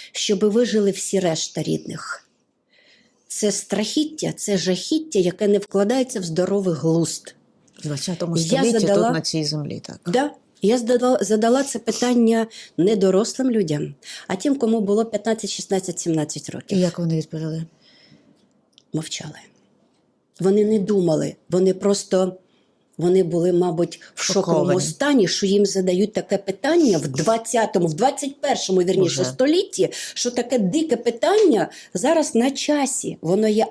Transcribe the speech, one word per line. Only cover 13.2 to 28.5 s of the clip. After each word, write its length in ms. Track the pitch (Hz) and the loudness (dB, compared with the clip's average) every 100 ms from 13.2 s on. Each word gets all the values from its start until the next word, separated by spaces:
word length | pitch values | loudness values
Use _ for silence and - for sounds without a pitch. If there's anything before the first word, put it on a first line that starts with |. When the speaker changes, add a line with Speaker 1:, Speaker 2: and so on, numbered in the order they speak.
| 233 - 262 | 0 -2 0
Speaker 1:
людям, 440 | 220 156 147 147 139 - - - | 0 0 -2 -4 -12 -18 -16 -8
а 80 | 185 | -4
тим, 200 | 294 277 | -2 0
кому 260 | 220 226 | 0 0
було 240 | 196 208 226 | 2 0 0
п'ятнадцять, 440 | 208 226 226 196 | -4 -4 -4 -6
шістнадцять, 500 | - - 196 185 170 | -10 -4 -4 -4 -6
сімнадцять 500 | 170 160 151 143 - | -2 -2 -2 -8 -12
років. 280 | 123 - 190 | -14 -4 0
Speaker 2:
І 40 | |
як 180 | 175 175 | 0 -2
вони 180 | 170 160 | -2 -2
відповіли? 460 | 160 156 160 160 160 _ _ _ _ _ _ _ _ _ _ _ _ | -4 -8 -8 -8 -10 _ _ _ _ _ _ _ _ _ _ _ _
Speaker 1:
Мовчали. 420 | 156 160 - 151 - - _ _ _ _ _ _ _ _ - | -10 -8 -12 -12 -16 -20 _ _ _ _ _ _ _ _ -2
Вони 260 | 185 208 208 | 2 4 4
не 140 | 220 | 2
думали, 560 | 190 202 170 151 147 - - | 2 2 2 0 -2 -8 -4
вони 240 | 180 190 | 2 2
просто, 640 | 185 202 202 - 185 185 185 _ _ _ _ _ - | 2 0 0 0 0 0 -4 _ _ _ _ _ -2
вони 260 | 175 190 | 2 4
були, 300 | 170 170 175 | 2 2 2
мабуть, 460 | 175 180 165 165 - - - | 2 2 0 -4 -6 -16 -8
в 60 | |
шоковому 360 | - 190 170 160 - | -2 0 2 2 2
Speaker 2:
Шоковані. 160 | 127 151 | 2 0
Speaker 1:
стані, 400 | - 285 269 180 | -2 2 4 2
що 180 | - 196 | 0 2
їм 200 | 202 196 | 2 2
задають 480 | 196 185 180 208 | 0 0 2 0
таке 240 | 190 170 202 | -2 -2 -4
питання 600 | 196 190 277 339 277 160 | -4 -4 0 4 4 2
в 100 | 143 | 0
двадцятому, 800 | 131 202 226 - 233 208 190 170 | -2 0 0 0 0 0 0 0
в 60 | |
двадцять 480 | 151 262 277 277 - | 0 0 0 -8 -6
першому, 400 | 277 | -4